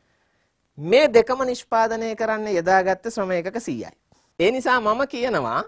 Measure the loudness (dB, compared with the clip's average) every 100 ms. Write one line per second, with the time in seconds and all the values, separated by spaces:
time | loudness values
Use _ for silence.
0 | _ _ _ _ _ _ _ -10 2 4
1 | 6 4 4 0 -4 -6 -2 0 0 -2
2 | -6 -4 -4 -4 -2 -2 4 4 4 -2
3 | -4 -6 -4 -2 -4 -8 -8 -8 -10 -18
4 | _ _ _ 0 0 2 0 0 2 -2
5 | -2 -4 -2 -2 -2 -4